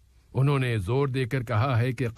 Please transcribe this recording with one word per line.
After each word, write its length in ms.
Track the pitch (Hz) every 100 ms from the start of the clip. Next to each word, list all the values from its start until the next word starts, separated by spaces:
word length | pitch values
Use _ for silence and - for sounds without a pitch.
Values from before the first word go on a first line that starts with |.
| _ _ _
उन्होंने 460 | - 139 143 127 113
जोर 320 | 90 127 143
देकर 320 | 131 123 139
कहा 320 | 113 110 135 117
है 160 | 123
कि 120 | 123 117